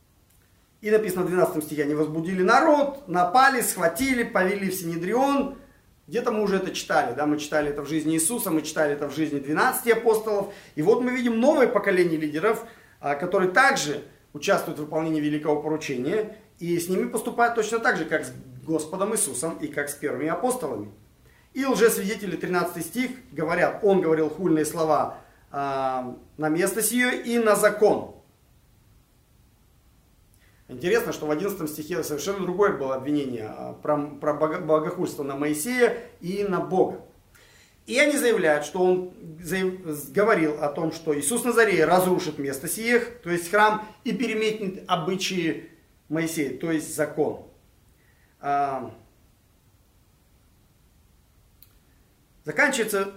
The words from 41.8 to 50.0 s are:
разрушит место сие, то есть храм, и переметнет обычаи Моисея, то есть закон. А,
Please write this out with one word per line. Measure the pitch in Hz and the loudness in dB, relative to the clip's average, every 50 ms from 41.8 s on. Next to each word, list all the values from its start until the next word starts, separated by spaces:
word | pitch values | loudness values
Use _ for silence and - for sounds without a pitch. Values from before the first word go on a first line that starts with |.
| 156 | 4
разрушит | 151 175 185 180 185 180 - - 151 147 - | 6 6 4 4 4 2 0 0 -4 -6 -6
место | 139 139 135 135 - 160 | -6 -6 -6 -6 -6 -6
сие, | - 214 226 233 240 240 | -6 -4 0 2 2 2
то | 240 - - - - 170 | 2 0 -8 -12 -6 -4
есть | 175 170 170 - | -4 -4 -2 0
храм, | - 202 208 214 214 214 - - - - _ | 4 4 6 6 4 2 -4 -10 -16 -10 _
и | 247 | -6
переметнет | 190 - 254 226 220 220 220 214 - - 214 185 185 - - - | -2 -2 -2 -2 -2 0 0 0 -2 -2 -4 -6 -8 -8 -4 -2
обычаи | 185 175 160 180 190 180 - - 185 180 165 160 147 - - - - _ _ _ _ _ _ _ | -2 -2 0 -2 -2 -2 -2 -4 -2 -2 -2 -2 -2 -4 -8 -14 -20 _ _ _ _ _ _ _
Моисея, | 147 160 165 160 160 165 147 131 127 - | -4 -4 -2 -2 -2 -2 -4 -4 -4 -6
то | - 165 | -4 -2
есть | 165 156 147 - - | -2 -2 -4 -4 -4
закон. | - 151 147 - - 147 98 - - - - - _ _ _ _ _ _ _ _ _ _ _ _ _ _ _ _ _ - 143 | -4 -4 -4 0 -2 -2 -2 -2 -6 -12 -18 -20 _ _ _ _ _ _ _ _ _ _ _ _ _ _ _ _ _ -4 -2
А, | 143 143 143 139 135 131 120 113 110 - - _ _ _ _ _ _ _ _ _ _ _ _ _ _ _ _ _ _ _ | 0 0 0 0 -2 -6 -8 -10 -14 -18 -20 _ _ _ _ _ _ _ _ _ _ _ _ _ _ _ _ _ _ _